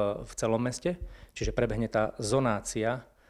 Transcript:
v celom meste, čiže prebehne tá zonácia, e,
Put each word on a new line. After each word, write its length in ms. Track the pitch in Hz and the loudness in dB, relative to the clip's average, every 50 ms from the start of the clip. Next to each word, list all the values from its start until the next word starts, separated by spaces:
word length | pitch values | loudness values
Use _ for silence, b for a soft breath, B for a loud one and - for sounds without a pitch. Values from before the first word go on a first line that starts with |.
| 104 101 104 - | 2 2 0 -2
v 120 | - - - | -6 -10 -6
celom 240 | - - 113 113 113 | -2 0 2 2 2
meste, 400 | 120 123 123 - - 175 180 175 B B B B B B | 2 0 -2 -2 -2 -2 -2 -2 B B B B B B
čiže 240 | B - 117 110 - | B -4 -4 -2 2
prebehne 320 | - 120 113 107 110 117 110 | 2 2 2 2 0 -2 0
tá 240 | - 113 107 - - - | 2 2 2 2 0 -4
zonácia, 800 | 117 104 110 139 135 123 107 101 - - - 113 107 113 123 131 | -2 2 2 4 4 4 2 0 -2 -4 -4 -2 0 0 0 -2
e, 20 | - - b b b | -6 -12 b b b